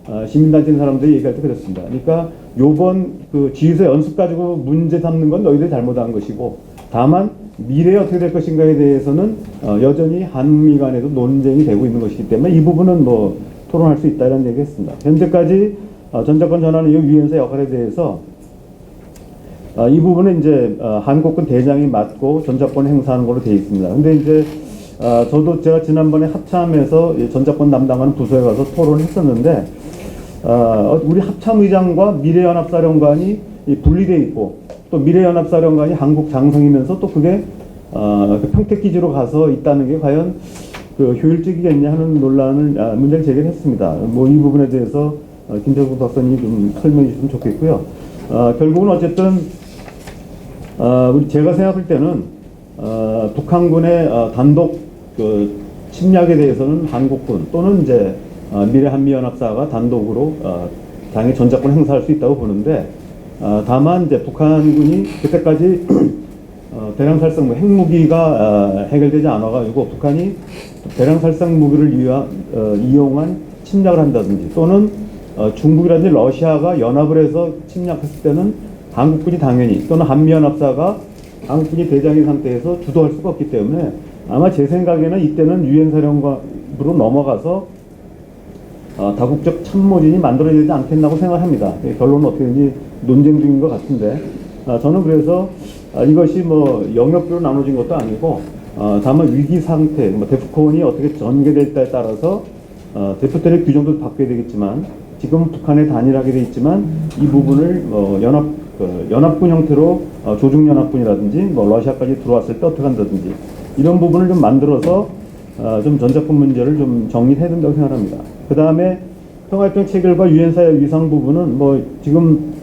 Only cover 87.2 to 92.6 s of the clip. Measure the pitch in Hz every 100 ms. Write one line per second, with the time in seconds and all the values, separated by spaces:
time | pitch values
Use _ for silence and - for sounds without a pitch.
87.2 | 139 110 160 185 196 - - - - -
88.2 | - - - - - - - - 101 104
89.2 | 123 147 170 165 - 196 196 185 156 180
90.2 | 147 127 156 151 151 151 131 156 151 160
91.2 | 180 175 180 123 101 - - - 127 143
92.2 | 143 - 127 131